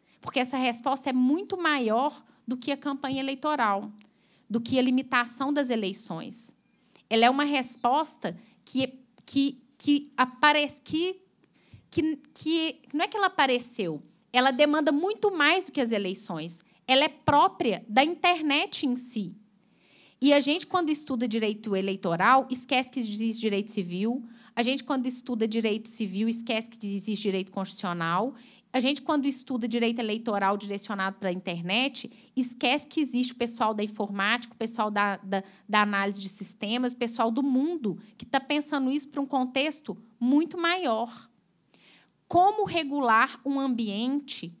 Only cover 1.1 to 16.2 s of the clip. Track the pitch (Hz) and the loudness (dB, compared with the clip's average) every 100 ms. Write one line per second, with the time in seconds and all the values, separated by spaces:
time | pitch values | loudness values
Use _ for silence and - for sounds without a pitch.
1.1 | 254 254 320 403 370 339 285 226 220 294 | 2 2 2 -2 -2 0 2 2 2 0
2.1 | - - _ - 254 285 277 285 269 269 | -4 -20 _ -8 -6 -4 -4 -4 -6 -4
3.1 | 269 269 269 302 294 220 202 214 - - | -4 -4 -4 -2 0 2 0 -4 -14 -20
4.1 | _ _ _ - 220 233 262 254 254 262 | _ _ _ -4 -4 0 2 4 2 2
5.1 | 254 240 - 269 294 254 226 - 202 - | 0 0 -4 -2 0 0 0 -2 -6 -10
6.1 | 165 165 - - - _ _ _ _ - | -10 -10 -14 -16 -20 _ _ _ _ 0
7.1 | 226 240 269 294 285 247 - 240 285 311 | 6 6 6 0 0 -2 0 2 2 0
8.1 | - 185 170 - _ - 254 262 - _ | -4 -8 -8 -16 _ -6 -2 -2 -4 _
9.1 | _ - 277 277 - _ - - 285 294 | _ -4 0 0 -2 _ -4 2 2 2
10.1 | - 254 - 294 302 294 - - 311 359 | 0 0 4 6 6 2 -4 -6 -2 -2
11.1 | 370 _ _ _ _ _ - - - 320 | -4 _ _ _ _ _ -20 -8 -2 0
12.1 | 311 - - 311 330 320 - _ 294 349 | -2 -10 -8 -2 0 -2 -6 _ -2 -2
13.1 | 440 381 381 269 254 247 - 175 151 - | 0 0 2 2 2 -2 -6 -4 -6 -12
14.1 | _ _ 247 262 247 294 302 302 285 370 | _ _ 2 4 6 4 4 2 2 0
15.1 | 427 415 359 294 370 359 294 233 214 208 | 0 0 4 4 4 0 -2 0 0 -2
16.1 | 196 | -6